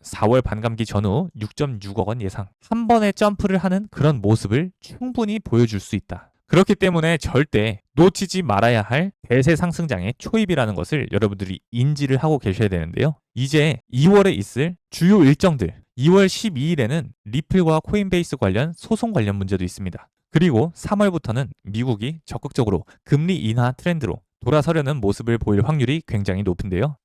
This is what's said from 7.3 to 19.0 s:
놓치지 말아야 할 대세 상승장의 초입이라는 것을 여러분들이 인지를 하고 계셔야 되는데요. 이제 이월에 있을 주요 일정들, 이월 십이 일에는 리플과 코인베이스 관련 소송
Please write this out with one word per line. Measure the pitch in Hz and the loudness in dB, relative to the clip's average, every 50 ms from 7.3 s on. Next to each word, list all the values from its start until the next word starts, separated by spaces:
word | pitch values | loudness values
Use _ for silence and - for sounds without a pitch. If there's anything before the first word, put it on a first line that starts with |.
| - 127 156 - - 107 107 113 98 - _ _ - | 0 0 0 0 0 -2 0 -2 -4 -8 _ _ 2
놓치지 | - 170 196 - - 202 175 - 185 | 4 4 4 4 2 -6 -4 -4 -4
말아야 | 175 117 101 98 107 120 120 110 | -2 0 0 2 2 2 2 0
할 | 98 - 120 147 185 196 - _ - - | 0 0 -2 -2 -2 -4 -8 _ -4 0
대세 | 120 131 135 170 165 | 2 2 4 4 2
상승장의 | 156 180 175 160 - 170 151 101 90 90 104 - _ | 2 0 -4 -4 -4 -4 -4 -4 -4 -4 -6 -8 _
초입이라는 | - - - 220 214 180 170 139 117 107 98 | -8 -2 0 0 0 0 0 0 0 -2 -2
것을 | - 85 - 156 139 117 - | -4 -4 -4 -4 -4 -4 -2
여러분들이 | - 101 110 101 101 95 98 92 92 - _ - | -2 0 0 0 -2 -4 -8 -10 -10 -12 _ -8
인지를 | 117 120 127 143 151 143 143 131 135 | -2 0 0 0 0 -2 -2 0 0
하고 | 127 - 156 151 127 | 0 2 0 0 0
계셔야 | - 104 92 - 110 98 | 0 -2 0 0 0 0
되는데요. | 92 85 78 85 - - 123 160 151 _ _ _ - | 0 -2 -4 -6 -2 -2 -2 -2 -2 _ _ _ -8
이제 | 117 131 135 147 151 147 160 - - _ - | -6 -4 0 2 2 2 2 0 -4 _ -6
이월에 | - 127 147 190 202 202 196 190 | 0 4 6 8 8 8 6 6
있을 | 143 92 101 - - 120 151 175 175 _ _ _ | 2 0 -6 -6 -4 -4 -4 -4 -4 _ _ _
주요 | - - 165 185 214 202 147 | -4 2 4 6 8 8 8
일정들, | 135 147 - - 180 151 123 95 80 - - _ _ - | 6 6 6 4 2 2 2 -2 -4 -6 -10 _ _ -6
이월 | 120 135 160 185 202 196 185 | 0 4 6 6 6 6 4
십이 | - - - 220 156 123 139 165 | 0 -2 -6 -4 -4 -2 -2 -2
일에는 | 175 147 113 110 147 165 120 - - _ - | 0 0 0 -2 -2 -4 -6 -8 -16 _ -14
리플과 | 107 113 147 - - - 185 170 160 156 160 | -6 -6 -6 -4 0 2 2 4 4 2 0
코인베이스 | - - - 208 202 190 185 175 170 - 147 - | 0 -2 -2 -2 -2 0 -2 -2 -2 -2 -4 -2
관련 | - 95 92 110 143 170 165 | 0 0 2 0 -2 -2 -6
소송 | - - - 226 - | -10 -4 -4 -4 -2